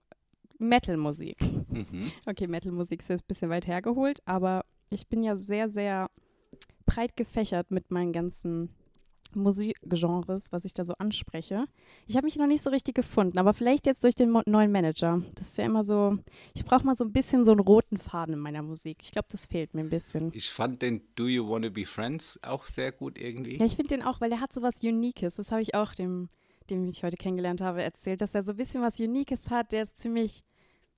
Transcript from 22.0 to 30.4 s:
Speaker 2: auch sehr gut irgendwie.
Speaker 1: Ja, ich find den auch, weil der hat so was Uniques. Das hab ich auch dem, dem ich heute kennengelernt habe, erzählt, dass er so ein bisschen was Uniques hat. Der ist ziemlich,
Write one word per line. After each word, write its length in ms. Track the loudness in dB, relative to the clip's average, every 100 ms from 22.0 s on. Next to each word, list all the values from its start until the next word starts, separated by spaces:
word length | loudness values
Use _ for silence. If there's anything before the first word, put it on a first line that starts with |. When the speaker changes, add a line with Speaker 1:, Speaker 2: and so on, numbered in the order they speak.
| -6 -6 -10 -12
Speaker 2:
auch 240 | -8 -8 -8
sehr 260 | -6 -6
gut 260 | -6 -10 -10
irgendwie. 380 | -10 -8 -6 0
Speaker 1:
Ja, 60 |
ich 120 | 2 2
find 140 | -2
den 120 | -2
auch, 180 | -2 -2
weil 100 | -2
der 100 | -2
hat 120 | -4
so 100 | -2
was 200 | -2 0
Uniques. 540 | 0 0 0 -2 -4 -4
Das 160 | -2
hab 80 | -2
ich 140 | 0
auch 200 | -2 -2
dem, 340 | -4 -4 -4 -8 -14 _ _ -8
dem 180 | -4 -4
ich 140 | -4
heute 140 | -6 -4
kennengelernt 440 | -4 -2 -2 -2
habe, 220 | -4 -2
erzählt, 380 | -4 -4 -6 -4
dass 140 | -2
er 80 | -2
so 80 | -4
ein 40 | -4
bisschen 260 | -6 -2
was 160 | -2 -2
Uniques 500 | -2 -2 -2 -4 -2
hat. 220 | -2 -2
Der 100 | -4
ist 160 | -4 -6
ziemlich, 440 | -4 -2 -2 -4